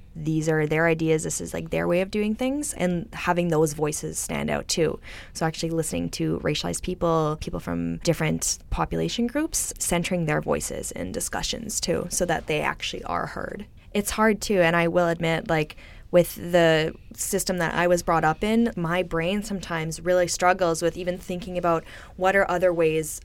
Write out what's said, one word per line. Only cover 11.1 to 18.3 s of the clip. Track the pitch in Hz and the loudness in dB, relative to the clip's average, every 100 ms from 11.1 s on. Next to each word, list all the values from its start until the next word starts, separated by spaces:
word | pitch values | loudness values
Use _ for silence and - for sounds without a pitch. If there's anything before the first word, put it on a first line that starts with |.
discussions | 175 - - 156 - - - | -6 -4 -4 -4 -6 -6 -4
too, | - 160 175 | -2 -2 -2
so | - 170 | -2 0
that | 160 - | -2 -2
they | 151 | -2
actually | 143 143 - - | -2 -4 -8 -8
are | - - - | -4 -4 -4
heard. | - - - 208 - - | -6 -8 -10 -14 -18 -6
It's | 208 202 | -4 -2
hard | - 220 208 | 2 2 2
too, | - 190 | 2 4
and | 165 170 | 4 4
I | 170 | 2
will | 175 170 | 2 2
admit, | 170 165 160 - | 2 0 -2 0
like, | 160 151 - - - - | 0 0 -6 -18 -20 4
with | 180 165 - | 4 4 -2
the | 170 175 165 160 156 - - | 2 6 6 6 2 -4 -16
system | - - 196 - 185 | -8 -4 -2 -2 0
that | 160 | 0
I | - 175 | 2 4
was | 175 | 4
brought | 175 165 | 4 2
up | 156 | 4